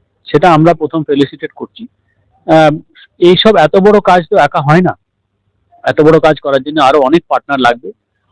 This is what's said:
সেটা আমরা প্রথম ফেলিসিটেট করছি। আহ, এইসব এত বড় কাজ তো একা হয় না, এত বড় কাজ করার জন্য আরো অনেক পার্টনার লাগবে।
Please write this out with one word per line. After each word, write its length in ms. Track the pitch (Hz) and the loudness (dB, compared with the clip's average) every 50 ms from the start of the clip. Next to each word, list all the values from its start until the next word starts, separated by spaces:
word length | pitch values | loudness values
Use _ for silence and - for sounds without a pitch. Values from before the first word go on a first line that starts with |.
| _ _ _ _ _ | _ _ _ _ _
সেটা 280 | - - 147 151 180 165 | -4 -2 0 0 2 2
আমরা 200 | 151 156 170 170 | 2 2 2 0
প্রথম 300 | 165 160 147 - 165 151 | 0 -4 -8 -6 -6 -6
ফেলিসিটেট 480 | - 147 139 139 135 - 151 - 151 | -4 -2 -2 -2 -4 -6 -10 -16 -16
করছি। 360 | _ - 147 151 _ - 226 - _ _ _ _ _ _ _ _ _ _ _ - | _ -16 -18 -18 _ -18 -20 -20 _ _ _ _ _ _ _ _ _ _ _ -2
আহ, 260 | 160 160 156 151 147 160 - _ _ _ - _ _ - | 0 2 2 0 0 -4 -8 _ _ _ -20 _ _ -2
এইসব 380 | 180 175 185 170 - 220 214 185 | 0 2 2 2 2 2 2 2
এত 180 | 156 151 - | 2 0 0
বড় 240 | 196 185 208 208 208 | 2 2 2 2 2
কাজ 240 | 196 - 180 180 170 - | 2 2 0 0 0 0
তো 80 | 208 196 | 0 0
একা 220 | 151 143 - 175 | 0 0 -2 -2
হয় 220 | 147 139 151 175 | -2 0 2 2
না, 160 | 185 170 101 - _ _ _ _ _ _ _ _ _ _ _ _ _ _ _ _ - | 0 0 -4 -8 _ _ _ _ _ _ _ _ _ _ _ _ _ _ _ _ -8
এত 180 | 131 127 - | -4 -2 0
বড় 180 | 156 151 160 160 | 2 2 2 2
কাজ 200 | 147 160 156 143 | 2 0 0 -2
করার 240 | - 147 139 135 131 | -4 -4 -4 -4 -4
জন্য 180 | 147 147 156 | -4 -4 -2
আরো 180 | 143 131 139 151 | 0 2 2 2
অনেক 240 | 139 131 147 175 - - | 2 0 0 -2 -2 -2
পার্টনার 320 | 143 123 - - 143 135 | -6 -6 -4 -4 -4 -2
লাগবে। 320 | 127 120 120 120 - 190 214 _ _ _ _ _ _ _ | -2 -2 -2 -4 -8 -18 -20 _ _ _ _ _ _ _